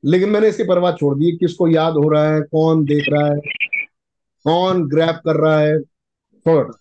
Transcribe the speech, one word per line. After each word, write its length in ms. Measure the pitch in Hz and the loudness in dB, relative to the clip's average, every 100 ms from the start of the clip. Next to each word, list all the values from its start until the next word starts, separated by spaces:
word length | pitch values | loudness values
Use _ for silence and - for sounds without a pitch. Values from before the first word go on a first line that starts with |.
लेकिन 240 | 143 180 196 | 2 0 2
मैंने 200 | 208 220 | 2 0
इसकी 160 | 208 | 0
परवाह 280 | 180 180 180 | 0 0 0
छोड़ 260 | 160 143 139 | 0 -2 0
दी। 180 | 160 170 | 0 0
किसको 320 | 175 170 175 | -2 0 0
याद 240 | 160 165 | 2 0
हो 160 | 156 151 | 0 0
रहा 260 | 151 151 | 2 2
है, 60 | 156 | 0
कौन 440 | 147 156 160 160 | -2 0 2 2
देख 200 | 147 147 143 | 0 0 0
रहा 180 | 147 147 | 0 0
है, 140 | 147 147 - - - - _ _ _ _ _ | -2 -6 -8 -8 -8 -12 _ _ _ _ _
कौन 440 | 143 170 185 185 156 | -2 0 0 0 -2
ग्रैब 280 | 147 165 165 | 0 0 -2
कर 200 | 165 151 | -2 0
रहा 240 | 156 156 | 2 2
है, 200 | 151 156 | 2 0
छोड़। 960 | 139 _ _ _ _ _ - 160 - 117 | -4 _ _ _ _ _ 0 0 0 -8